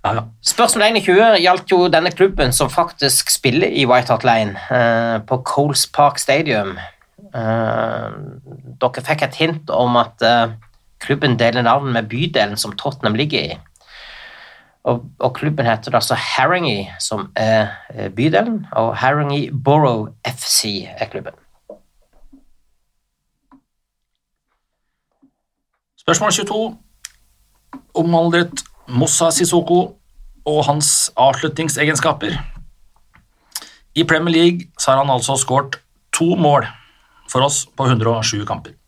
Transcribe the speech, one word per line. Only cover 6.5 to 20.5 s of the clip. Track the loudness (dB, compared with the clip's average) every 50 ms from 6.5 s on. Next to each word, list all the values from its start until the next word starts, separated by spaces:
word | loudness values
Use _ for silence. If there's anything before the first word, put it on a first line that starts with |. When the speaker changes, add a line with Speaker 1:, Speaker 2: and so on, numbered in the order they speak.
| 0 -2 -2 -4 -8 -10 -14 -18 -20 _ _ _ _ -20 -20 -12 -8
Speaker 2:
Eh, | -6 -2 -2 -2 0 -2 -2 -2 -2 -2 -4 -4 -8 -8 -10 -12 -12 -14 -14 -16 -18 _ -20 -20 -20 -18 -20 -6 -2 -2
dere | -2 -2 -4 -4
fikk | -4 -2 -2 -2
et | -4 -2 -2
hint | -2 -2 -2 -6 -6 -2
om | 0 0 2 4 2
at, | 2 2 0 _ _
eh, | 2 4 4 4 2 -2 -4 -12 -18 -20 _ _ _ _ _ _
klubben | -4 -4 -2 0 2 0 2 2
deler | 2 2 2 2 2
navn | 2 2 2 0 -2 -2
med | -2 -4 -4
bydelen | -4 -4 -4 -2 0 0 0 0 -2 -6
som | -8 -8 -8
Tottenham | -6 -6 -6 -6 -2 -2 -2 0
ligger | 0 -2 -2 -2 -4
i. | -4 -6 -10 -14 -16 _ _ _ _ _ -20 -20 -20 -20 -20 -20 -20 -20 -20 -20 -20 -20 -20 -20 _ _ _ _ _
Og, | -2 -2 -2 -6 -14 -8 _
og | -4 -4 -2
klubben | -2 -4 -4 -2 0 0
heter | 0 -2 -2 -2 0
da | 0 0
altså | 2 2 -2 -2
Haringey, | -2 -4 0 0 2 2 2 0 0 -2 -2 -2 -6 -8 -10 -10
som | -8 -6 -6 -8 -8 -6 -4 -2
er, | 0 2 2 2 2 -2 -6 -16 -20 -16 -12
eh, | -10 -10 -8
bydelen, | -4 -2 0 2 2 2 0 0 -4 -6 -8 -4 -2
og | -2 -2 -2 -2
Haringey | 0 0 0 0 0 0 -2 -2 -4 -4 -4
Borough | -6 -2 2 2 4 4 4 2 0 -2 -4 -8 -12 _ -10
F | -10 -8 -8 -6
C | -2